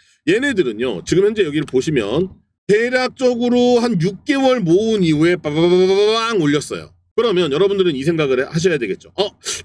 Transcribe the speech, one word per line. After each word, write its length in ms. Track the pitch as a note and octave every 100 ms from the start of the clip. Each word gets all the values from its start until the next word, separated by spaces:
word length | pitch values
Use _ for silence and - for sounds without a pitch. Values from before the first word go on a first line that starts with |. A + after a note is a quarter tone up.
| _ _ -
얘네들은요, 760 | G#3 C#4+ G#3+ C3 G#2 B2+ F#2 D2+
지금 200 | D#3+ G3+
현재 200 | A3 E3+
여기를 200 | D3 C#3+
보시면 640 | B2+ C3 D3 G2+ C3 F#3+ - _ _ -
대략적으로 1120 | G#3 A#3 B3+ B3+ - B3+ A#3+ A#3+ B3 B3 B3
한 220 | A#3+ G3+
육 240 | E3+ G3 -
개월 340 | C#4 C4+ B3+
모은 440 | F3 F3 A3+ A3
이후에 340 | F3 D3+ E3 F3
빠바바바바방 1040 | D#3 D3+ F3 F3+ F#3 G3 G#3 A3+ A3+ A3
올렸어요. 520 | D3+ D3 - F#2 D2+ _ _ -
그러면 360 | A#3 F3+ E3
여러분들은 440 | C#3 G3 G3+ F3+ C3
이 80 |
생각을 380 | C#3+ E3 D3 B2+
해-, 20 |
하셔야 340 | C3+ D#3+ F3+ D3+
되겠죠. 340 | A2 F2 E2 -
"어? 120 | G3+ - - -